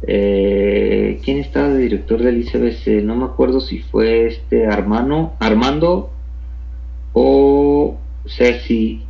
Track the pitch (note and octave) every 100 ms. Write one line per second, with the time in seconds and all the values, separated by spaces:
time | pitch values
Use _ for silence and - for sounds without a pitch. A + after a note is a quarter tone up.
0 | - G2+ G2+ G2 G2 G2+ G2+ G2+ G2+ G#2
1 | G#2 G#2+ - C#3 C#3 C#3 C#3+ C3+ B2 G2+
2 | - A2+ A#2+ A#2+ A#2 A#2+ A#2+ A#2 A2 G#2+
3 | G#2 A#2 B2+ - B2+ C3 B2+ - - A2
4 | A2+ A2+ A2+ A#2 - A#2 A2 G#2 G2 A2
5 | B2+ D3+ D#3+ - A2 G#2+ B2+ D3 E3+ F#3
6 | G#3+ - - - - - - - - -
7 | - - C3 C#3 C#3 C#3+ C#3+ C#3+ D3 -
8 | - - - - B2 A#2+ - A2+ A2+ A2+
9 | -